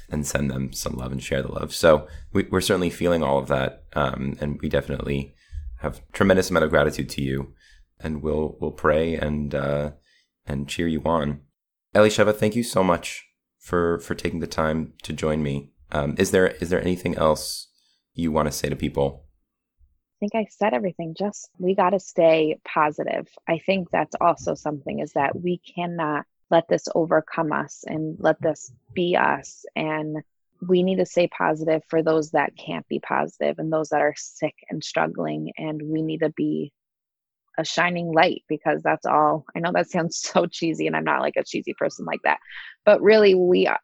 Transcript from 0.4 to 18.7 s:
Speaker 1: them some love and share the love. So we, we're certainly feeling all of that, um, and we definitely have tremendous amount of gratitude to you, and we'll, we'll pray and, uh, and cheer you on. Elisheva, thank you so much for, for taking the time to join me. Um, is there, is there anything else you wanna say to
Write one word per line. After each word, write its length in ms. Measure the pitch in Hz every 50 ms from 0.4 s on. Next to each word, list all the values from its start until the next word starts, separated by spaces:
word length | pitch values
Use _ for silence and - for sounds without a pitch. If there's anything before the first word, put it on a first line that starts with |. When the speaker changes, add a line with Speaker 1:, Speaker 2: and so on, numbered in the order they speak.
| 71 67
Speaker 1:
them 220 | 65 65 67 64
some 220 | 65 - - - 62
love 180 | 62 64 64
and 100 | 67 65
share 200 | - - 69 67
the 100 | 64 67
love. 220 | - - - 76 -
So 320 | - - 82 78 76 - - - - - -
we, 160 | - 98 - -
we're 120 | 92 92
certainly 280 | 90 - 101 92 90 85
feeling 320 | - - 85 87 87 82
all 160 | 76 67 69
of 120 | 69 65 67
that, 340 | 71 65 65 - - - - - -
um, 440 | 80 71 65 64 65 65 69 69 -
and 180 | 73 73 73 71
we 80 | - 78
definitely 680 | - 71 69 - 71 67 - 71 71 69 67 - - _ _ _ - - - - - -
have 220 | - 76 - - - _ -
tremendous 360 | - - 98 95 95 92 -
amount 140 | 90 82 80
of 80 | 76
gratitude 380 | 80 73 73 76 71 - 67 64
to 120 | - -
you, 320 | 69 65 65 69 69 - - _ _ _ - - - _ _ _
and 220 | - 80 78 73
we'll, 360 | 76 76 76 76 78 71 - -
we'll 100 | 80 78
pray 440 | - - - 78 73 80 82 82 82
and, 380 | 76 76 76 73 73 73 71 73
uh, 380 | 69 69 71 71 73 73 73 73 - _ _ _ _ _ _ _ _ _
and 240 | - 71 69 69 71
cheer 180 | - - 85
you 140 | 82 78 76 71
on. 380 | 82 85 80 71 73 71 69 - _ _ _ _ _ _ _ _ _ -
Elisheva, 400 | 104 107 107 107 - 104 104 104
thank 220 | - 110 107 113
you 80 | 120 117
so 180 | - - 92
much 440 | 92 90 85 82 - - - - - _ _ _ _ _ _ _
for, 400 | - - 90 87 85 85 85 80
for 160 | - - 90
taking 240 | - - 85 87 82
the 80 | 82
time 460 | 82 - - 80 78 78 80 76 - - - -
to 80 | -
join 320 | 78 71 80 78 78 78 76
me. 280 | 71 69 69 - - _ _ - -
Um, 240 | - 76 71 73 69
is 140 | 80 98 92
there, 160 | 101 92 92
is 220 | - - - 87 82
there 120 | 92 -
anything 340 | - 90 90 87 - 90 80
else 520 | - 80 78 78 - - - - - - - _ _ _ _ _ _ _ _ _
you 180 | - 85 80
wanna 220 | 76 78 76 76 73
say 160 | - -
to 60 | 71